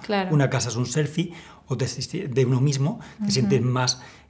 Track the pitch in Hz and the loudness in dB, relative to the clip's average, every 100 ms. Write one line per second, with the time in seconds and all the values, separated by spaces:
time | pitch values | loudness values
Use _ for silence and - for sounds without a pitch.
0 | - 202 180 151 135 131 113 113 123 156 | -4 -2 2 2 4 2 -2 -2 -2 -2
1 | 143 - - - - - - 110 127 - | -2 -2 -6 -6 -20 -16 -8 -4 -4 -6
2 | - 156 156 120 127 131 143 135 143 240 | -8 -8 0 2 4 4 2 2 -2 -4
3 | - - 208 131 104 131 123 127 123 - | -10 -6 0 2 4 4 2 0 0 -2
4 | - - - | -8 -20 -4